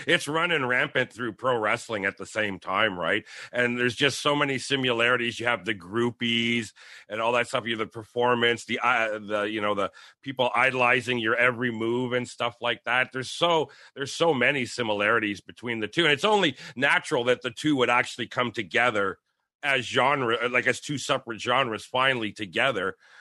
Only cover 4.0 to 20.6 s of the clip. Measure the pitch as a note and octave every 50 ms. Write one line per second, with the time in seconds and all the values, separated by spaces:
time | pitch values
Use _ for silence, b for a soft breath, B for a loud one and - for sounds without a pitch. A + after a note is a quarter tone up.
4 | C#3+ C3+ - - - D3 D3 D3 D3 C#3 C3+ B2 - - C#3 C3+ B2+ B2+ A#2 A2+
5 | A#2 A#2+ B2+ A#2+ A#2 A#2+ G#2 G#2+ A2+ A#2+ A#2+ G2 F2+ A2+ G#2+ F#2+ F2 F2+ G#2 A#2
6 | A#2+ A#2+ A2+ - B2 A#2 A#2 A#2 A#2 A#2 A#2 A#2+ A2 G#2 B B B B B B
7 | B - G#2 A2+ A2+ A#2 B2 A#2+ A#2+ - - A#2+ G2+ A#2 A2+ G#2+ G#2+ G2+ - A2+
8 | G#2 - _ A#2+ A#2+ B2 B2 A#2+ A#2 A#2 A#2 G#2+ - - A#2+ A#2 A2 A#2+ B2+ A#2
9 | A2+ A2 G#2+ G#2+ G#2 G2+ G#2+ G#2 G#2 G#2+ A2 G#2+ G#2 G#2 G#2 G2 G2 F2+ B B
10 | B B B _ - C3+ C3+ C3 B2 B2 - A#2 B2+ C3 B2+ B2+ B2 A#2+ B2+ B2+
11 | G#2+ B2 B2 A#2+ A2 A2 A#2+ A#2 A#2+ B2+ A#2 A2+ B2+ A#2+ A2+ A2 A2+ A2+ A#2+ B2
12 | B2+ A#2+ B2 B2 B2 A#2+ - - A#2+ A#2+ - _ A#2+ A#2+ A#2 - _ A#2 A#2+ B2+
13 | B2+ - - C3 B2 - - - E3+ F3 E3 D#3+ C3+ B B B B B _ B2+
14 | C#3 B2+ - - E3 E3+ D3 B2 A#2+ C3+ D3 C3+ A#2+ A2+ - - A#2 A2 G#2 G2+
15 | G#2 G#2+ A#2 A2+ A2 G#2 G2+ F2+ - - F2+ - A2+ B2 A#2 A2 G#2+ - - E3
16 | E3+ D3 D3 C3 - G#3+ G#3+ G3+ F#3 D3 B B B B B A#2+ C#3 D3 E3+ F3
17 | - - D3+ B2 A#2+ B2 B2 - - B2 A2 - - D#3 D3 C3 A#2+ A#2 A#2+ B2
18 | - - - - A#2 - - C3+ B2 A#2 - A#2+ G2+ D#2+ - A#2 A#2+ B2 G#2+ G#2
19 | G2+ F#2+ - - _ _ _ _ _ _ _ _ C#3+ C#3+ C3+ C3 A2+ G2+ G#2+ C3
20 | B2 C3+ C#3+ C#3 B2+ A2+ A#2+ A2 A#2+ B2 B2 B2